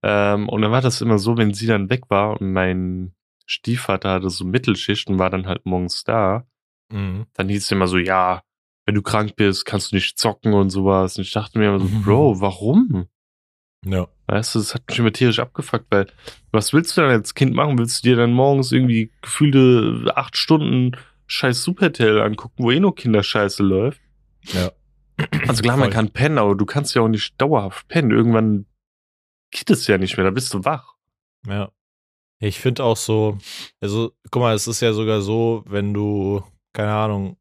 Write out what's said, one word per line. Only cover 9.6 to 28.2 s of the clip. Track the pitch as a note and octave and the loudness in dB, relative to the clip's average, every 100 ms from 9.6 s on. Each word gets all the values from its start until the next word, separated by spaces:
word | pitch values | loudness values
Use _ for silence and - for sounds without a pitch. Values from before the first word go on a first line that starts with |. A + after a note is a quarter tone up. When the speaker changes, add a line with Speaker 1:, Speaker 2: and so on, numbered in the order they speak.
| - | -4
Speaker 1:
kannst | G#2 - | -6 -2
du | G2 | -2
nicht | - - | -2 -2
zocken“ | A2+ G2+ A2 | -4 -2 0
und | G2+ G2 | 2 2
sowas. | F#2+ F#2+ F#2+ F#2+ - | 0 2 2 0 -4
Und | |
ich | F#2+ | -6
dachte | - G2+ - | -6 -6 -2
mir | G#2+ | 0
immer | G2 | 0
so, | F#2+ | 0
Speaker 2:
<laughs> | G#2+ | -2
Speaker 1:
„Bro, | G2+ A2 D3+ G2 | 2 4 4 2
warum?“ | G2 F#2+ G#2 E3+ B3 G#2 F#2 _ _ _ _ _ _ _ F#2+ | -2 -2 2 4 4 0 -6 _ _ _ _ _ _ _ -4
Speaker 2:
Ja. | F#2+ F2+ _ - | -4 -4 _ -2
Speaker 1:
Weißt | G2+ A2 A2+ | -2 0 -4
du, | |
das | G#2 | -4
hat | B2+ - | -8 -8
mich | - | 0
immer | A#2 | 0
tierisch | G#2+ B2 A2 | 2 0 2
abgefuckt, | A#2+ - - A2+ - | -4 -8 -6 -6 0
weil | G2+ G2 _ - - _ | 0 0 _ -20 -20 _
was | A2 G#2 | -2 2
willst | D3 E3+ - | 0 2 0
du | |
dann | D3+ | 4
als | A#2+ - - | 2 0 0
Kind | C3+ | 0
machen? | A#2+ D3+ B2+ | 2 0 0
Willst | A#2+ - | -2 -2
du | A#2+ | 2
dir | B2 | 4
dann | A#2+ | 4
morgens | A#2+ C3+ C#3 B2+ | 4 4 4 2
irgendwie | B2+ B2+ A2+ A2 _ | 2 2 0 -2 _
gefühlte | - - D3 C3+ B2+ B2 A2 A#2 A#2 - | -12 0 4 6 6 6 4 -2 -2 -2
acht | B2+ - | -4 -6
Stunden | - D#3+ D3+ B2+ B2 B2 - _ _ | 2 2 2 0 0 -4 -16 _ _
scheiß | - C3+ B2 | -2 -2 0
Supertale | - F3+ F3+ - A2+ G#2+ | -4 0 0 2 4 4
angucken, | G#2+ G#2+ - _ | 2 -4 -12 _
wo | A#2+ | 0
eh | C3 | 4
nur | G3 - | 2 0
Kinderscheiße | B2 G#2+ G2+ A2 G2+ - | 0 2 2 0 0 0
läuft? | G2+ F#2+ A2+ C#3+ _ _ _ _ - | 0 2 0 -4 _ _ _ _ -8
Speaker 2:
Ja. | F#2 F2+ - _ _ _ - D3+ D3 C#3 | -4 -4 -6 _ _ _ -8 -4 -4 -2
Speaker 1:
Also | A#2+ | 0
klar, | A2 B2+ | 0 2
man | B2+ | 2
Speaker 2:
Voll. | |
Speaker 1:
kann | G#2 A2 | 0 -2
pennen, | - C#3+ D3+ | 0 0 2
aber | G#2 G2 | 2 2
du | G2+ | 0
kannst | C#3+ C#3+ - | -2 -2 0
ja | |
auch | A2+ | 2
nicht | A2 - _ | 0 -4 _
dauerhaft | C3+ D3 G2 - - | 0 0 -2 -10 -4
pennen. | E3+ C#3 | 0 2
Irgendwann | A2 | 4